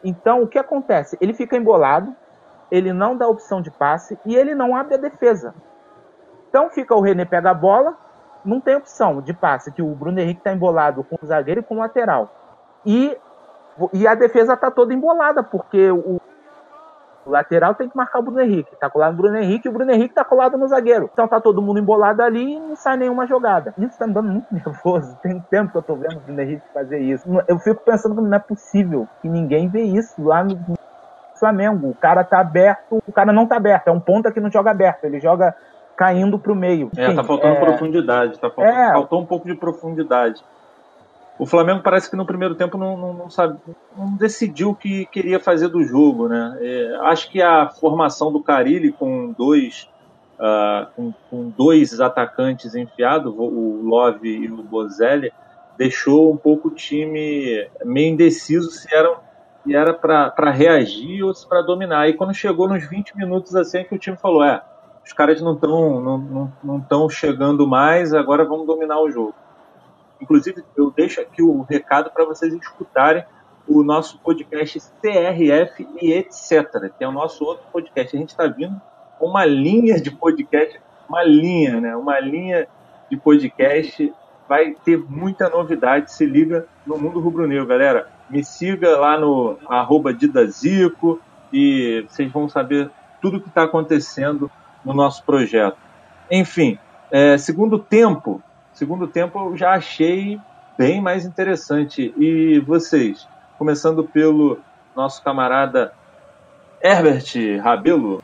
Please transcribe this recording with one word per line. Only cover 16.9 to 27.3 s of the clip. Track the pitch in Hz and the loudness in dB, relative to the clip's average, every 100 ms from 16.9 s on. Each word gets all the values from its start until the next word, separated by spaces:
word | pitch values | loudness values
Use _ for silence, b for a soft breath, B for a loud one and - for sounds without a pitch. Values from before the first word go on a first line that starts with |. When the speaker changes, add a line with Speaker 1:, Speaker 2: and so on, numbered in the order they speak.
| - _ _ - | -20 _ _ -2
Speaker 1:
o | |
lateral | 143 - 165 170 | -2 2 2 2
tem | 220 254 | 0 -6
que | 262 | -4
marcar | 247 247 | -4 -4
o | |
Bruno | 240 247 | -4 0
Henrique. | 247 190 143 - | 0 0 -4 -8
Tá | 139 | -4
colado | 147 156 | 0 0
no | 170 | 2
Bruno | 196 214 | 0 0
Henrique | 196 220 254 | -2 -2 -2
e | |
o | |
Bruno | 233 262 | -2 2
Henrique | 233 240 | 2 2
tá | - | -2
colado | - 254 254 262 | 2 4 4 0
no | 269 | 0
zagueiro. | 269 233 233 147 | 0 4 2 2
Então | - 226 | -2 0
tá | 226 | 2
todo | 226 196 | 2 2
mundo | 202 202 | 0 0
embolado | 202 214 208 214 | 2 4 4 4
ali | 240 226 262 302 | 0 0 -4 -8
e | |
não | 320 302 | -12 -6
sai | 277 262 | -4 -2
nenhuma | 254 247 254 | -2 -2 -2
jogada. | 262 240 180 143 - | 0 2 0 -2 -6
Isso | 240 - | -8 -4
tá | 226 | -4
me | |
dando | 202 220 | -2 -2
muito | 196 - | -4 -4
<laughs> | |
nervoso. | 180 - 143 185 175 135 127 | -8 -8 -6 -2 -2 -4 -10
Tem | 180 180 175 | -8 -8 -2
tempo | 190 202 | -2 0
que | 170 | -4
eu | |
tô | - 143 | -6 -8
vendo | 151 160 | -6 -10
o | |
Bruno | 135 143 | -12 -8
Henrique | 135 147 - | -6 -8 -10
fazer | 143 135 147 | -10 -8 -4
isso. | 135 135 180 | -4 -4 -2